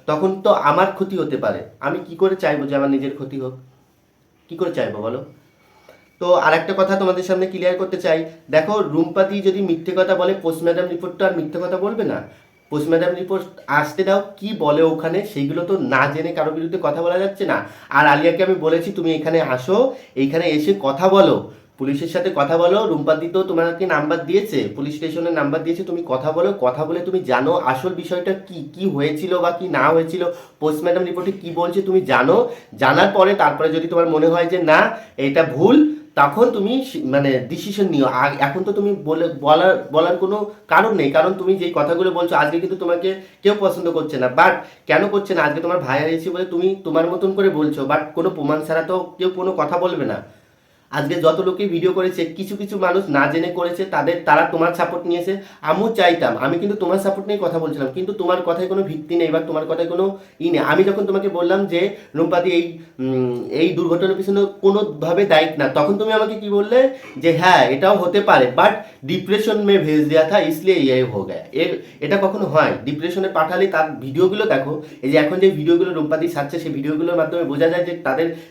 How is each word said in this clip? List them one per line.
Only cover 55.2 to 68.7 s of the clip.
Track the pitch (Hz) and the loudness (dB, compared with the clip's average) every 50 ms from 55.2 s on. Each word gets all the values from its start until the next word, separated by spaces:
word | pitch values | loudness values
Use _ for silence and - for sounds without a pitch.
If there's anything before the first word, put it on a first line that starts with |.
| 175 190 196 196 - - - - | -2 -4 -6 -6 -8 -14 -16 -6
আমিও | - 151 160 185 220 226 - | -2 0 0 0 0 0 2
চাইতাম, | 196 180 175 - - 135 117 117 | 4 4 4 4 4 2 0 0
আমি | - 131 143 - - | 0 -2 -2 -2 -2
কিন্তু | 202 202 208 | -2 -2 -2
তোমার | - 185 170 185 196 | -2 -2 0 0 0
সাপোর্ট | 196 196 190 196 190 | 0 -2 -2 -4 -4
নিয়ে | 208 208 196 | -4 -4 -2
কথা | 185 165 165 165 | -2 -2 -2 -2
বলছিলাম, | 160 151 147 143 135 131 131 | -4 -4 -4 -4 -6 -6 -4
কিন্তু | 180 185 190 202 | -6 -6 -6 -6
তোমার | - 170 175 180 180 170 | -4 -2 0 0 0 0
কথায় | 170 165 175 185 | -2 -2 -2 -2
কোনো | 180 190 196 196 | -2 -2 -2 -2
ভিত্তি | 147 156 151 - - 175 | -4 -6 -8 -6 -4 -2
নেই | 170 165 | 0 0
বা | 156 151 165 | 0 0 -2
তোমার | 160 170 160 156 160 | -2 -2 -4 -4 -4
কথায় | 165 160 165 170 | -4 -2 -2 -2
কোনো | 170 170 175 190 196 196 - - - _ - | -2 -2 -2 -2 -2 -2 -6 -14 -18 _ -6
ই | 160 170 | -2 0
নেই। | 170 143 | 0 0
আমি | 127 135 156 170 196 | 2 2 4 4 4
যখন | 196 196 208 196 | 2 2 0 -2
তোমাকে | 196 190 196 196 196 | -2 -2 -2 -2 -2
বললাম | - 175 175 175 190 196 202 | -2 0 0 2 2 0 0
যে, | 180 170 170 190 202 - - - - - | 0 0 0 0 -2 -4 -8 -16 -8 -2
"রুম্পাদি | 151 170 170 180 175 175 185 | -2 0 0 2 0 0 2
এই, | 175 170 170 170 165 165 - - _ - | 0 0 0 -2 -6 -14 -18 -16 _ -6
উম, | 131 131 131 127 127 123 123 120 - - | -4 -2 0 0 0 -2 -2 -4 -6 -6
এই | - 143 170 185 | -2 0 0 0
দুর্ঘটনার | 156 151 170 165 170 175 190 190 190 | 0 0 0 0 0 0 0 0 -2
পিছনে | 190 190 196 196 202 196 190 - - | -2 -2 0 0 0 0 0 0 0
কোনোভাবে | - 196 196 208 208 - 147 147 156 165 175 196 202 | 2 2 4 2 0 -2 -4 -6 -4 -2 0 2 2
দায়ী | - 165 151 156 - - | 4 4 4 4 2 0
না," | 143 139 | -2 -2
তখন | 135 - 156 196 196 202 | 0 2 2 2 2 0
তুমি | 202 214 220 | 0 0 0
আমাকে | 220 214 214 214 214 | 0 0 0 -2 -4
কি | 202 208 208 | -6 -4 -2
বললে? | 202 202 202 214 240 254 269 262 - - - - - | 0 0 2 4 4 4 4 4 0 -4 -16 -16 -8
যে, | 135 156 165 | -2 0 2
"হ্যাঁ, | 160 160 180 185 180 151 127 123 | 2 4 6 6 6 6 6 4
এটাও | 135 135 190 190 208 | 2 2 4 4 4
হতে | 196 180 175 175 202 | 4 2 2 2 2
পারে, | 202 202 170 139 127 123 127 | 4 6 6 6 4 4 4
but | 151 185 214 | 4 4 4